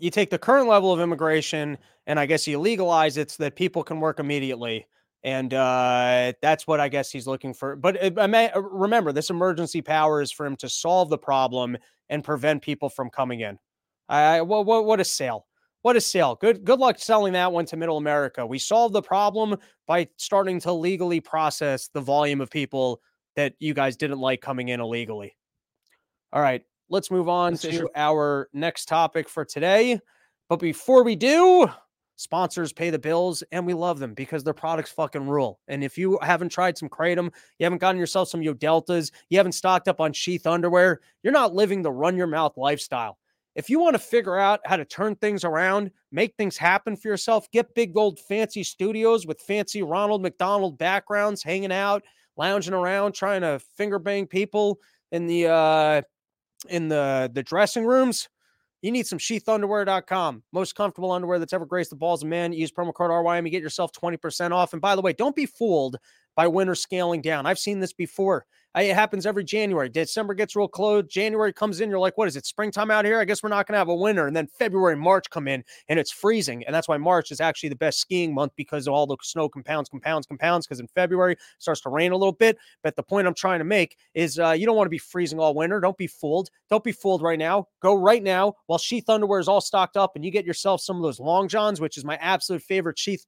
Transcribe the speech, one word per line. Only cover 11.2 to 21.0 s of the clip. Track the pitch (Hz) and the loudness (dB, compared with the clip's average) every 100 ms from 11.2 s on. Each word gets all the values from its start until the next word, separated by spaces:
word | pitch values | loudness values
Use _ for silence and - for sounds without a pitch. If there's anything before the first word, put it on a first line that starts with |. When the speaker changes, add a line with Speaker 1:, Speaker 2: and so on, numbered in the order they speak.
| - 135 131 127 123 120 _ _ _ | 0 2 2 -2 -4 -6 _ _ _
Speaker 1:
and | 147 | -8
prevent | 143 147 147 147 | -4 -2 0 0
people | - 143 143 | -2 -6 -6
from | - 127 | -6 -8
coming | - 127 120 | -4 -4 -4
in. | 110 101 _ _ _ _ _ | -8 -12 _ _ _ _ _
I, | 147 | 2
I, | 151 165 | 4 4
wha-, | 170 214 | 2 0
wha-, | 202 226 | 2 2
what | 214 214 | 4 2
a | |
sale. | 185 - 131 110 _ _ _ _ | 2 -2 -6 -8 _ _ _ _
What | 233 240 | 2 2
a | |
sale. | - 190 147 117 | 2 2 2 2
Good, | 208 226 | 2 2
good | 196 254 | 4 4
luck | 254 - | 4 2
selling | - 220 202 | 2 2 2
that | 180 180 | 0 0
one | 170 165 | 0 -4
to | 160 | -4
Middle | 165 156 | -4 -2
America. | 151 147 139 - 117 | 0 0 -2 -4 -8
We | 135 | -6
solved | - 214 233 | 0 2 4
the | 202 | 0
problem | - 190 208 202 220 202 _ _ - | 0 0 2 0 -2 -4 _ _ -2
by | 170 165 _ | -2 -2 _
starting | - 196 190 180 | -2 0 2 -2
to | 170 | -2
legally | 175 170 190 | -2 -2 -2